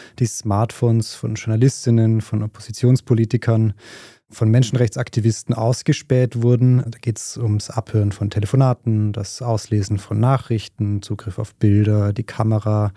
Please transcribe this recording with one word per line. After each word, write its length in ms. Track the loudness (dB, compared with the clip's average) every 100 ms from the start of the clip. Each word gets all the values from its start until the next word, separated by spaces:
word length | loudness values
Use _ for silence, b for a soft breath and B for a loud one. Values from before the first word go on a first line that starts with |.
| B -4
die 80 | -4
Smartphones 880 | -2 -2 0 -2 0 0 2 0
von 220 | -6 -8 -6
Journalistinnen, 840 | -2 2 2 2 0 2 4 2
von 200 | -2 -4
Oppositionspolitikern, 1300 | -6 -10 -16 0 2 2 2 0 0 -2 0 2 0 -2 B B B B B
von 200 | -2 2
Menschenrechtsaktivisten 1040 | 4 2 2 0 -2 -6 -2 0 -2 -4 -2
ausgespäht 880 | -2 -2 -2 -2 0 0 0 0
wurden. 400 | 2 4 4 2 0
Da 120 | -8
geht's 340 | -6 -6 -8 -6
ums 360 | -2 -2 -2
Abhören 400 | -8 -2 0 0
von 180 | -2 -4
Telefonaten, 840 | -4 -2 2 2 2 0 0 0
das 300 | -4 -8 -8
Auslesen 560 | -4 -4 -2 -2 0 -4
von 220 | -4 0
Nachrichten, 840 | 2 2 0 -4 -4 -6 -4 -4
Zugriff 380 | -6 -8 -8 -8
auf 160 | -10 0
Bilder, 580 | 4 4 4 2 2
die 120 | -2 -6
Kamera, 680 | -2 0 0 0 0 0